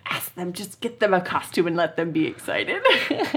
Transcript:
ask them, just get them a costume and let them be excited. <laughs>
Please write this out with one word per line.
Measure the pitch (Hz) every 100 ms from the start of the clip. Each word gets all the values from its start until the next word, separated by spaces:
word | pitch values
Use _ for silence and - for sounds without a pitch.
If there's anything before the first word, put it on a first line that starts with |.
| -
ask | - - -
them, | 180
just | 180 190 -
get | 233 233
them | 208 190
a |
costume | 180 151 - - 175
and | 170
let | 165 170
them | 170
be | 156 147
excited. | - - 87 117 392 508 359 -
<laughs> | - 349